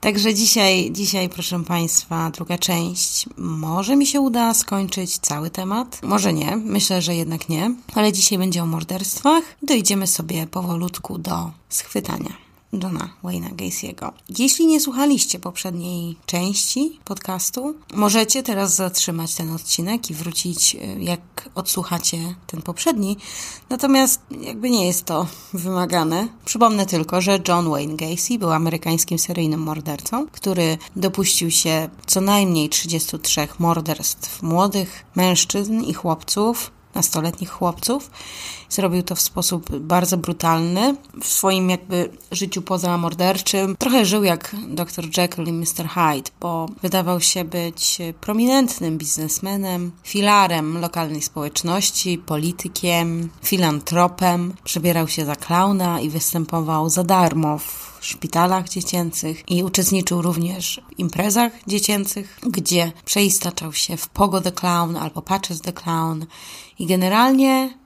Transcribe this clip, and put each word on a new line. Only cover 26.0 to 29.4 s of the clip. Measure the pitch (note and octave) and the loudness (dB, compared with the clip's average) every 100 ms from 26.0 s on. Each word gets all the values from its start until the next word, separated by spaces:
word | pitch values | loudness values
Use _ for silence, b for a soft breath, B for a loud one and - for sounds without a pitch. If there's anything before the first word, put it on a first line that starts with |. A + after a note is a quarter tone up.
| D#3+ E3 A3+ - | 2 0 -2 -6
Przypomnę | - A3 A#3 G#3+ G3 | -8 4 4 4 0
tylko, | E3+ D#3+ F3+ | 0 0 0
że | F#3 G3 F3+ | 2 2 4
John | F3 E3 | 2 2
Wayne | D3 D3 D#3 | 0 -2 -4
Gacy | D#3+ F3 - A#3+ | -4 -4 -2 0
był | F3+ | 2
amerykańskim | D#3+ E3 D#3+ - E3 - E3+ | 2 2 0 0 0 0 0
seryjnym | - F3 | -2 0